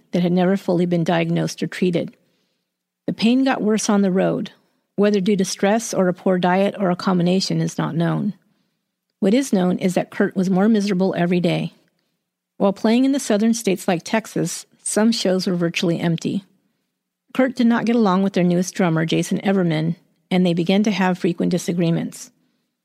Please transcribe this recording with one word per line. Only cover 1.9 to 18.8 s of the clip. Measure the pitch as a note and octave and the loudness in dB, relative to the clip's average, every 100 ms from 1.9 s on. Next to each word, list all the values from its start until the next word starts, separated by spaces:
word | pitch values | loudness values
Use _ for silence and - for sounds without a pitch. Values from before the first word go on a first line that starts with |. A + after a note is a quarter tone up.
| E3+ C3+ - _ _ _ _ _ _ _ _ - | -2 -6 -12 _ _ _ _ _ _ _ _ -10
The | |
pain | - G#3+ B3+ | -2 0 2
got | C4+ - | 0 0
worse | G#3 G#3+ - | 0 0 0
on | G3+ | 2
the | G3 | 2
road. | F#3+ F3 D#3+ - - _ _ _ - | 2 0 -2 -6 -12 _ _ _ 0
Whether | G#3 G#3 | 2 2
due | F3+ F#3+ | 2 0
to | F#3 | 0
stress | - G3 A3+ A3+ | 0 0 0 -2
or | - F#3 | 0 0
a | |
poor | F3+ F#3+ F#3 | 0 0 0
diet | F3+ F#3 G3+ - | 2 2 0 0
or | F#3+ | -2
a | F3+ | -2
combination | G3 F3+ F3 F#3+ - E3 | 0 0 2 0 0 -2
is | E3 - | -4 -4
not | D#3+ D#3 | -4 -2
known. | E3 D#3+ G3 - _ _ _ _ _ _ _ - | -2 -2 -4 -8 _ _ _ _ _ _ _ -2
What | F#3+ | 0
is | B3 C4+ | 2 2
known | G3 F3+ - | 0 2 0
is | F#3+ F3+ | 0 -2
that | - | -4
Kurt | - G3 G3 | -2 -2 0
was | F#3 | 0
more | F#3 G#3+ | 2 4
miserable | G#3+ G3+ F3+ F#3+ - | 2 2 0 0 0
every | F3 F3+ | 0 0
day. | E3+ D#3+ E3 _ _ _ _ _ _ _ _ - | 0 -2 -6 _ _ _ _ _ _ _ _ -2
While | G3 | -2
playing | F#3+ A3 A#3 C4+ | 0 2 2 2
in | |
the | C#4 | 0
southern | - G#3 A3+ | 0 0 2
states | A3+ G3 F3+ - | 0 -2 -2 -2
like | E3+ | -4
Texas, | - A3 A3 D#3+ E3 - - _ | -2 -4 -4 -4 -4 -6 -14 _
some | - G#3 A3+ | -4 0 2
shows | A3+ F#3+ F#3 F#3+ | 2 0 0 0
were | F3 | -2
virtually | E3+ - F3 E3 | -2 -2 -2 0
empty. | E3+ D#3+ - G3 - _ _ _ _ _ _ _ _ | -2 -2 -4 -6 -8 _ _ _ _ _ _ _ _
Kurt | - C4 - | -2 -2 2
did | A#3 | 0
not | A#3 A3 | 2 0
get | A#3+ | 2
along | G#3 F#3 | 2 2
with | G3 | 2
their | F#3+ | 2
newest | F3 F3 F#3 | 2 2 0
drummer, | - | 0